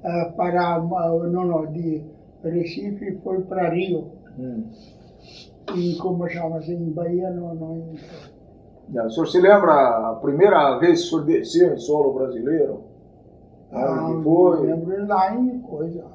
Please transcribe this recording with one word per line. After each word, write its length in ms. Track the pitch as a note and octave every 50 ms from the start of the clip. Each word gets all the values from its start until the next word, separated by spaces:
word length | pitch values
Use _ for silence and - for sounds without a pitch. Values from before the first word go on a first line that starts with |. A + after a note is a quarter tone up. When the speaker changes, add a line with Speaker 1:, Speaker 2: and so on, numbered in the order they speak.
| -
Speaker 1:
eh, 280 | F3+ E3+ E3+ E3 - -
para, 400 | E3 F3+ F3+ F3 F3+ F3 E3+ E3+
ah, 40 | E3
não, 640 | E3 F3 F#3 F3+ E3+ E3 E3 E3+ E3+ E3+ F3 F3+ F3+
não, 200 | F3 E3+ D#3 D#3
de 360 | D3+ D3+ E3+ E3+ D#3+ D#3 D3 - - - - - - - - -
Recife 760 | E3 F3 F3 E3 - - F#3+ G3+ G3+ G3+ - G#3+ G3 - - -
foi 180 | F#3+ F#3 F#3
para 280 | F#3 - E3+ F#3 F3+ E3
Rio. 400 | D#3+ F3+ F#3 F#3+ F3 D#3 - - - - - - -
Speaker 2:
Hum. 280 | C3 B2+ B2+ A#2+ A2 A2 A2 - - - - - - - - - - - - - - - - - - - - G3
Speaker 1:
E 200 | F3+ F3 F3 D#3+
como 320 | - - F#3 F3+ F3 F3 E3+
chama-se, 440 | E3+ E3+ E3 D#3+ E3 D#3+ D3 D#3 F3
em 180 | E3+ E3+ D#3+
Bahia, 380 | D3+ E3+ E3+ E3+ F3 F3+ F#3 F#3
não, 240 | F3 F3 F3 E3+ E3
não. 280 | D#3+ D#3+ D#3+ E3 E3 E3 D#3+ D#3+ C#3+ - - - - - - - - - - - - - - - - - -
Speaker 2:
Não, 160 | C#3 A#2+ A2+
o 60 | A2+
senhor 140 | - E3 D#3+
se 120 | - - F3+
lembra 680 | F3+ G3 G#3 G3+ G3 E3 D3+ C#3+ C3+ B2 A#2 A2+ A2+ A2+
a 40 | A2+ A2+
primeira 560 | C3 C#3 C#3 D#3 F#3+ G#3 F#3+ D#3+ D3 C#3 B2
vez 240 | B2 E3 F3 E3 -
que 40 | -
o 20 | -
senhor 160 | E3 D#3+ D3
desceu 480 | D#3 D#3+ A#2+ A2+ - - E3+ F3+ E3 C#3
em 40 |
solo 360 | A#2+ A#2+ C#3+ D3+ D3+ C#3+ C3+ B2
brasileiro? 720 | C3 C3 B2 A#2 A2+ A2+ C#3 E3 D#3+ C#3 - - - - - - - - - - - - - - - - - - - - _
Onde 100 | - - -
Speaker 1:
Ah, 300 | C#3 C3+ D3+ D#3+ D#3+ D#3+
Speaker 2:
que 60 | D#3+ D#3
foi? 360 | D3+ E3 F3 F#3 F3 E3 D#3 D3+
Speaker 1:
lembro 400 | D#3 E3 E3 E3+ F3+ F#3+ G3+ G3+
lá 280 | G3+ G3+ F#3+ F#3 G3 A3
em 240 | B3 B3+ B3+ B3 -
coisa. 440 | - - D#3+ D3 D#3+ E3+ E3+ E3+ - -